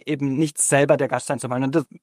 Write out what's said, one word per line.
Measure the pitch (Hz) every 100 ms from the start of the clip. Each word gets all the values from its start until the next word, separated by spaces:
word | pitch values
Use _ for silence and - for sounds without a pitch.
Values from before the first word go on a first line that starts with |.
| -
eben | 143 139 135
nicht | 160 -
selber | - 139 143 143
der | 131
Gast | 123 -
sein | 135
zu | 123
wollen. | 123 135
Und | 156
das, | - -